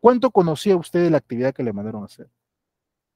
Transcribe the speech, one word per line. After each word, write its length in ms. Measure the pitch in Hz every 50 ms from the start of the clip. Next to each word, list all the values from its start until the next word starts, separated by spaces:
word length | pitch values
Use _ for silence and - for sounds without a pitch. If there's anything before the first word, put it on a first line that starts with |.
¿Cuánto 300 | - 233 254 247 214 262
conocía 460 | - - 185 165 156 143 - 208 196
usted 260 | 180 160 - _ 175 175
de 60 | 170
la 80 | 165 143
actividad 360 | - _ - 117 123 131 131
que 80 | _ 139
le 100 | 117 104
mandaron 300 | 98 101 110 110 107 101
a 40 |
hacer?" 240 | 98 - _ - _ _ _ _ _ _ _ _ _ _ _ _ _ _ _ _ _ _